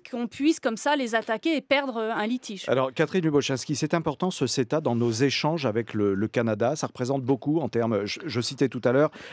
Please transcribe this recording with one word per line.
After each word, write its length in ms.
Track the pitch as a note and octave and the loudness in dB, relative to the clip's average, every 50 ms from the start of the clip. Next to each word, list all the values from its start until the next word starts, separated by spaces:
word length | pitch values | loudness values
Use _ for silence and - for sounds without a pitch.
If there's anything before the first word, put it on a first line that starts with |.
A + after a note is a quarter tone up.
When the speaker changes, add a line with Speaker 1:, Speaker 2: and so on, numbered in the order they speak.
| - - | -2 -6
Speaker 1:
qu'on 180 | - A#3 A#3+ | -6 -6 -6
puisse 340 | A3 - - C4+ D#4 D#4+ - | -6 -4 0 2 2 2 2
comme 160 | - B3+ A3+ | 0 -2 -2
ça 180 | - - C#4+ D4 | 0 0 0 0
les 200 | C#4+ B3+ A3+ A3 | 2 0 0 0
attaquer 420 | A3+ A3 - A3+ G#3+ - E4 E4 | 0 0 -2 -4 -2 0 0 0
et 40 | C4+ | 0
perdre, 360 | - - C#4 C#4 C#4 C4 A3+ | 0 2 2 2 2 0 -4
euh, 160 | A#3 A3 A3 A3+ | -4 -4 -2 -2
un 120 | G#3 G#3 | -2 -2
litige. 380 | A3 B3 B3 - - G#3 F3+ - - | -2 -2 -4 -6 -8 -10 -6 -2 0
Speaker 2:
Alors, 240 | B2 C3 C3 C3+ C3 | 2 2 2 0 0
Catherine 300 | - D#3+ D3 - F#3+ D#3+ | 0 0 0 0 0 2
Lubochinski, 520 | D#3+ D3 C#3+ B2+ - C3+ B2 - - D3 | 2 4 2 2 2 -2 -4 -2 -4 -4
c'est 180 | A2+ D#3 D3 - | -2 0 0 0
important 380 | E3+ D#3 D#3+ C3+ - F3+ F#3 | 0 0 -2 -2 -2 -2 -2
ce 160 | F3+ - D3 | -2 0 -2
ceta 320 | A#2+ - C#3 B2 A2 D3 D#3 | 0 0 0 0 0 0 0
dans 160 | D#3 C3+ A#2+ | 0 0 2
nos 160 | A#2 A#2+ A#2+ | 2 2 2
échanges 540 | A2+ A2 C#3 C#3 B2 - - D3+ E3 E3+ C3+ | 2 2 2 2 2 0 0 0 0 0 0
avec 280 | A#2+ G#2 A#2 A2+ - - | 0 0 -2 -2 -2 -2
le, 200 | G#2+ G#2 G2+ G2 | 0 2 2 2
le 140 | G2 G#2 G#2+ | 0 -2 -2
Canada. 480 | - B2+ A#2 A2+ A2 G2+ A2+ B2 D3+ | 0 0 0 2 2 2 2 0 0
Ça 100 | D3+ - | 0 -4
représente 360 | B2+ - - B2+ A#2+ C3+ C#3 B2+ | -6 -4 -4 -2 -2 -2 0 0
beaucoup 360 | A#2 C#3 A2+ - C#3 D3+ E3+ | 0 0 0 0 0 0 0
en 80 | D3 | 0
termes, 380 | A2+ - A#2 A#2 A2+ A2+ G2+ G#2 | 0 0 0 2 2 2 0 0
je, 160 | G2+ - - - | -2 -6 -8 -8
je 140 | E3 A2 B2 | -6 -4 -4
citais 300 | A#2 - C#3 - C#3+ B2+ | -4 -4 -2 0 -2 0
tout 120 | - B2 - | 0 0 2
à 80 | B2 B2 | 2 4
l'heure, 180 | C#3 D3+ D3+ - - - - | 4 4 2 0 -6 -18 -16